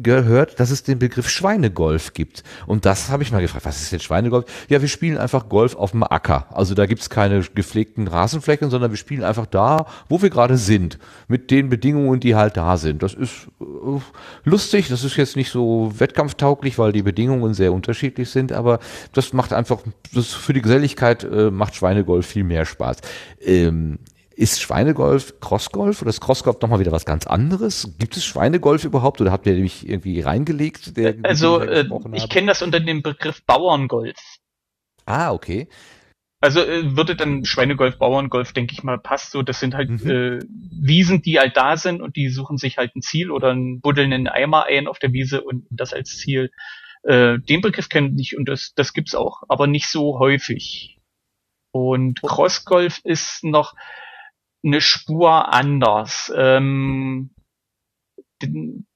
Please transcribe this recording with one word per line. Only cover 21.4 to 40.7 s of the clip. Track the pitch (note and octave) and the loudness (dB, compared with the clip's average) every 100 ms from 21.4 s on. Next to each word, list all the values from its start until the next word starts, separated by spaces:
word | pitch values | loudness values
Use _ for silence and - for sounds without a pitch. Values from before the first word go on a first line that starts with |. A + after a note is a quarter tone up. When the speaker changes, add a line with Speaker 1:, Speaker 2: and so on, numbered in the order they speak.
| G#2+ | 2
Speaker 1:
macht | F#2+ G#2 | 2 -4
Schweinegolf | - F#2 G2+ F#2 F2+ F2+ | 0 2 2 2 2 0
viel | G#2 | -2
mehr | F#2 E2 | 0 0
Spaß. | D#2 - A#1+ B1 - - - - | -2 -4 -4 -6 -10 -18 -18 -6
Ähm, | - F2+ E2+ E2 D#2+ D2 - _ _ | 2 4 4 2 -4 -8 -14 _ _
ist | - A2+ - | -2 0 0
Schweinegolf | - C2 C#3 C#3+ C#3 C#3 - - | -2 0 2 2 2 2 -2 -12
Crossgolf | - G#2 - G3 G3+ G#3 | -4 -4 -4 -4 -2 -2
oder | A2+ | -4
ist | - | -4
Crossgolf | - C3 C3 A2 | -2 0 0 -2
nochmal | A2+ A2 | 0 2
wieder | F2+ | 2
was | D#2+ | 0
ganz | - D#2 - | -2 -4 -2
anderes? | F#2+ C#3+ F#3+ A3 - G#2+ D2+ | 0 0 -2 -4 -6 -10 -6
Gibt | A2 F#3 | -6 -6
es | |
Schweinegolf | - - - F3 C#3+ D3+ | -6 0 0 2 2 2
überhaupt | D3+ C3 C3+ - | 0 0 0 2
oder | G2 | 0
habt | G2 G2+ | 2 0
ihr | F#2 | 2
mich | F#2 - - | 0 -4 -8
irgendwie | F#2+ F#2+ F2 | -8 -4 -4
reingelegt, | C#2+ - D3+ D3 D#3 - - - | -2 -2 -2 -2 -4 -6 -10 -2
der, | A2+ | -2
mit | A2 | -2
dem | F#3+ | -2
Speaker 2:
Also, | D3+ E3 E3+ | 2 2 2
Speaker 1:
ich | - | 2
Speaker 2:
äh, | D#3+ | 0
Speaker 1:
gesprochen | C#3 - - | 0 -6 -8
Speaker 2:
ich | - | -8
Speaker 1:
habe? | A2+ | -4
Speaker 2:
kenn | F#3 G3+ | -2 0
das | F#3+ | 0
unter | F3 E3 | 0 -2
dem | D#3+ D#3 | -2 -4
Begriff | D3 C#3+ D3+ - | -6 -6 -8 -6
Bauerngolf. | - C3 F3+ D3 C3 A#2+ A2+ - - - _ _ _ _ _ _ | 2 2 4 0 0 -4 -6 -12 -20 -20 _ _ _ _ _ _
Speaker 1:
Ah, | - B2 E3+ | -6 -4 -2
okay. | F2+ - F#2+ D#3+ - - _ _ _ _ - | -4 -6 -8 -8 -18 -20 _ _ _ _ 0
Speaker 2:
Also, | C#3+ D#3+ | 2 4
äh, | D3+ E3+ D#3 C3+ | 0 0 -2 0
würde | E3 | 0
dann | E3+ D3 C#3 | 0 -2 -2
Schweinegolf, | A#2+ - B2+ C#3 B2+ - | -2 0 0 2 0 2
Bauerngolf, | B2 C3+ C3+ B2 B2 | 0 0 0 -4 -4
denke | B2+ A#2+ | -6 -6
ich | - | -6
mal, | C3 B2 | -6 -6
passt | - C#3 - | -4 -6 -4
so. | C#3+ | -6
Das | C3 B2 | -4 -4
sind | C3 | -4
halt, | C3+ C3 | -4 -4
Speaker 1:
Mhm. | A#2 - | -4 -2
Speaker 2:
äh, | B2+ B2 B2 - | 0 -2 -4 -10
Wiesen, | - F3 | -18 -14